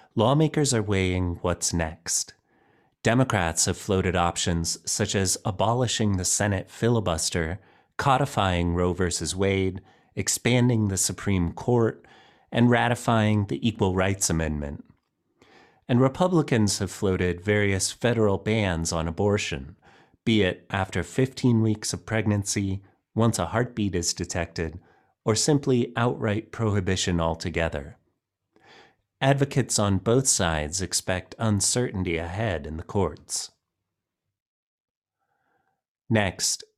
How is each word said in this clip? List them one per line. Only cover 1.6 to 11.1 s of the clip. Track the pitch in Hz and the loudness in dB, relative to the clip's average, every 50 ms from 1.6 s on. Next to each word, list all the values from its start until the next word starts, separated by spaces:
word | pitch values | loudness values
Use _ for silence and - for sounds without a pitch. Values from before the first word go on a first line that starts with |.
| - - - | -2 -2 -2
next. | 85 82 80 82 - _ - - - - - - _ _ _ _ _ _ _ _ _ _ _ _ _ _ | -2 -2 -2 -6 -10 _ -4 -4 -4 -4 -6 -10 _ _ _ _ _ _ _ _ _ _ _ _ _ _
Democrats | 110 113 123 131 127 - 101 87 82 80 - - | 2 4 4 2 2 2 0 0 0 0 0 0
have | - 90 - | 0 -2 -4
floated | - - 101 95 90 92 87 | -2 0 0 2 2 2 2
options | 90 87 85 82 - - 101 87 85 82 82 - - - | 2 2 0 0 -2 -2 0 0 0 -2 -4 -6 -6 -6
such | - - - 107 98 - | -6 -2 -2 -2 0 0
as | 104 95 92 - - - | 0 0 0 -2 -2 -4
abolishing | - 101 90 95 104 117 127 127 110 - - 117 104 98 | -6 -2 0 0 0 2 0 0 0 0 0 0 0 0
the | 92 92 | 0 0
Senate | - - - 101 104 101 95 - - | -2 0 0 0 0 0 -2 -4 -8
filibuster, | - - - 113 120 117 101 95 82 82 - - - 92 80 80 90 104 - _ _ _ _ _ _ - | -8 -2 0 2 2 2 2 0 -2 -2 -2 -2 -2 -2 -2 -2 -4 -8 -10 _ _ _ _ _ _ -4
codifying | - 139 135 131 143 135 - - 101 95 90 87 87 87 85 | 0 2 2 2 2 0 0 0 0 2 2 2 0 0 0
Roe | 87 90 90 90 | 0 0 0 0
versus | 82 95 87 82 - 85 78 92 | 0 -2 -2 -2 -4 -4 -6 -4
Wade, | 92 98 98 98 95 95 95 92 95 - - _ _ _ _ _ | -2 0 0 2 0 0 -2 -4 -6 -14 -18 _ _ _ _ _
expanding | - 101 - - - - 120 120 123 120 123 123 110 107 101 | -8 -4 -4 -4 -2 0 0 2 4 4 2 2 2 0 0
the | 98 | 0
Supreme | 92 - - | -2 -2 -4